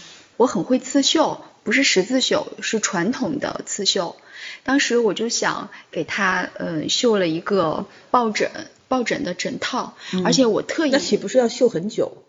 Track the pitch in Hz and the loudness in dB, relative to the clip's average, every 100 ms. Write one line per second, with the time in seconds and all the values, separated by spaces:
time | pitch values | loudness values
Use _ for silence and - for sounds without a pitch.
0 | - - - - 240 190 311 254 - 277 | -16 -20 -20 0 2 2 2 0 2 2
1 | 269 330 240 - - _ - 247 277 185 | 2 4 2 0 -12 _ -2 2 4 2
2 | 196 262 - 185 - - - 220 - 180 | 2 0 2 0 -2 -8 -4 -2 -2 -2
3 | 175 262 254 - - - - - 196 196 | -2 -2 -2 -2 -4 -6 -8 -4 0 0
4 | 170 - - - - - - 269 - 240 | -4 -8 -20 -16 -16 -10 0 0 2 2
5 | 220 180 226 - 190 151 - - - 180 | 2 0 -2 -2 -2 -2 -8 -16 -10 -8
6 | 151 - 190 185 - - 180 160 156 - | -6 0 0 0 -4 -6 -6 -4 -2 2
7 | 247 208 170 160 - 196 160 - 196 - | 2 4 2 0 0 0 2 -2 -8 -14
8 | - 254 226 208 - - - _ _ 262 | 0 0 2 0 -2 -4 -16 _ _ -2
9 | 226 160 151 180 180 170 - 247 - - | 0 -2 -4 -4 -6 -6 -6 -6 -6 -12
10 | - 185 185 262 240 190 - - 311 269 | -6 0 2 4 4 4 -2 0 2 2
11 | - 202 196 254 233 - 247 160 196 208 | 2 -2 2 2 2 4 2 2 -4 -2
12 | - - | -4 -4